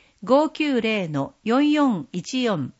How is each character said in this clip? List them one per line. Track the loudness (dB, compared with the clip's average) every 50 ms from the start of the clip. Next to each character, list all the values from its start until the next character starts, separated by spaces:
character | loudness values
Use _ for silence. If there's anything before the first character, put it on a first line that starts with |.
| _ _ _ _
五 | 0 2 4 4 4 2
九 | 0 -2 -2 0 0 0
零 | 0 0 -2 -2 -2 -4
の | -4 -4 -4 -6 -8 _
四 | -4 0 2 2 4 4
四 | 4 4 2 2 0 -2 -4 -6
一 | -8 -8 -8 -6 -4 -2
四。 | 0 0 0 -2 -4 -6 -10 _